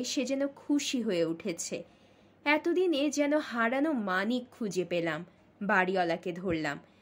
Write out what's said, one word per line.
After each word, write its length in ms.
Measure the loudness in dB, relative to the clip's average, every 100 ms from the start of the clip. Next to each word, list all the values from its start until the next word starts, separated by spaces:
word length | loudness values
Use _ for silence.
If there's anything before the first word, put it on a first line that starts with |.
সে 180 | -2 -2
যেন 180 | -2 0 -2 -4
খুশি 360 | -2 0 0 -2
হয়ে 220 | 0 2
উঠেছে। 520 | 2 0 -4 -6 -6 -8 -10 -20 -20 -20 -20 _ 0
এতদিনে 560 | 2 2 2 2 2 2
যেন 220 | 2 2 2 0
হারানো 400 | 0 0 2 2 0 0
মানিক 360 | 0 0 -2 -4
খুঁজে 340 | -6 -4 -2
পেলাম। 360 | -2 0 0 -2 -6 -16 -20 -6
বাড়িওয়ালাকে 720 | 2 4 4 2 2 0 -4
ধরলাম। 440 | -6 -2 -2 -2 -6 -10 -20